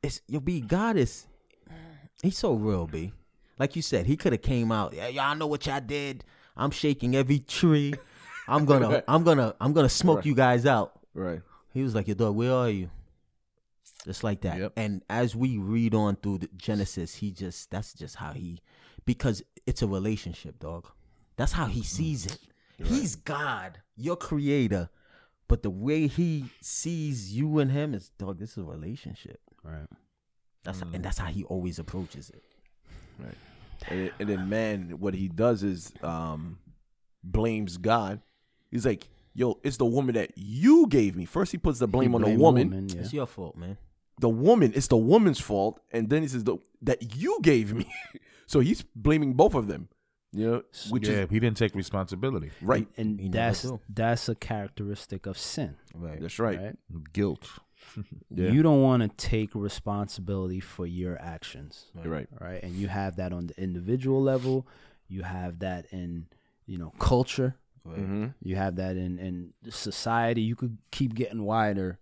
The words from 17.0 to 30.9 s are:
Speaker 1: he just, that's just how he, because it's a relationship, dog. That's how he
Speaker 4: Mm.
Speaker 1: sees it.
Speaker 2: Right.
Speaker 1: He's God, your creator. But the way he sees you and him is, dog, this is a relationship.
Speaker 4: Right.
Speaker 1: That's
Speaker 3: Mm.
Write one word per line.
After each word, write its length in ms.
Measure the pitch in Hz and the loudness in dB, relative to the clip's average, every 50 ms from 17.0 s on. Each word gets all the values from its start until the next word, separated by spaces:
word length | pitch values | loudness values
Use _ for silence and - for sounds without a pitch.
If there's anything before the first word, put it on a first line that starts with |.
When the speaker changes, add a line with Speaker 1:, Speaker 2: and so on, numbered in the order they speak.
| 85 82 - | -8 -8 -8
Speaker 1:
he 160 | - - 104 | -8 -8 -8
just, 400 | 92 - 98 90 90 - - - | -6 -6 -10 -10 -10 -12 -14 -10
that's 240 | - 95 107 - - | -8 -8 -8 -10 -12
just 220 | - - 71 - | -16 -16 -16 -12
how 160 | - - 78 - | -12 -12 -12 -10
he, 280 | 69 80 87 87 87 _ _ _ _ - - - - - | -10 -10 -10 -12 -14 _ _ _ _ -20 -20 -20 -8 -2
because 360 | - 123 - - 131 107 98 - _ _ - _ | -2 -2 0 0 -2 -2 -2 -6 _ _ -10 _
it's 140 | - 123 - | -4 -2 0
a 60 | 131 | 0
relationship, 720 | 104 98 95 95 110 110 101 - 85 82 - - 76 - - | -2 0 -2 -2 -2 -2 -4 -6 -10 -12 -12 -14 -18 -16 -14
dog. 300 | - 76 85 85 - - - _ _ _ _ _ _ _ _ | -12 -12 -12 -12 -14 -18 -20 _ _ _ _ _ _ _ _
That's 160 | - 131 - - | -2 -2 -2 0
how 120 | 170 160 | 0 -2
he 140 | 113 95 127 | -2 -4 -4
Speaker 4:
Mm. 40 | 107 | -6
Speaker 1:
sees 400 | - - - 160 160 151 123 90 | -6 -4 -4 -4 -2 -4 -4 -6
it. 120 | - - - _ _ _ _ _ _ _ _ | -8 -10 -10 _ _ _ _ _ _ _ _
Speaker 2:
Right. 120 | 127 - | 0 0
Speaker 1:
He's 260 | 233 277 277 165 - | 0 2 0 -2 -6
God, 600 | - _ - 151 143 147 143 123 104 92 92 - - _ _ _ | -6 _ -8 -6 -4 -2 -4 -4 -4 -8 -12 -16 -18 _ _ _
your 200 | - 113 160 175 | -8 -4 -4 -4
creator. 720 | 175 - - 160 147 143 143 143 143 127 107 101 95 85 - _ _ _ _ _ _ _ _ _ _ _ _ | -4 -4 -4 -2 0 2 2 2 4 2 2 2 0 -2 -4 _ _ _ _ _ _ _ _ _ _ _ _
But 140 | - - - | 2 2 2
the 80 | 104 | -4
way 360 | 92 95 104 131 151 156 156 | -4 -2 -2 0 2 2 2
he 440 | 143 127 - 175 170 160 151 131 123 - _ | 0 2 0 0 0 0 -2 -6 -8 -14 _
sees 720 | - - - - - 160 170 165 156 151 139 120 101 95 101 | -10 -8 -6 -6 -4 -4 -4 -4 -4 -4 -4 -6 -8 -8 -4
you 260 | 117 143 156 151 156 | -2 -2 2 2 2
and 100 | 143 131 | 4 4
him 240 | 135 143 147 151 131 | 2 0 -2 -2 -4
is, 160 | 101 - - _ _ | -6 -8 -12 _ _
dog, 200 | 101 92 98 82 | -8 -8 -8 -10
this 120 | 101 110 - | -10 -12 -12
is 60 | - | -12
a 60 | 92 | -12
relationship. 760 | 78 - 78 76 85 113 143 - - - - - - - - _ _ _ _ _ | -10 -10 -12 -10 -10 -10 -10 -12 -16 -16 -16 -18 -20 -20 -20 _ _ _ _ _
Speaker 4:
Right. 240 | 82 80 78 76 - - _ _ _ _ _ _ _ _ _ _ _ _ _ _ | -14 -14 -14 -14 -16 -20 _ _ _ _ _ _ _ _ _ _ _ _ _ _
Speaker 1:
That's 160 | - 95 92 | -12 -12 -10
Speaker 3:
Mm. 160 | 90 85 | -10 -10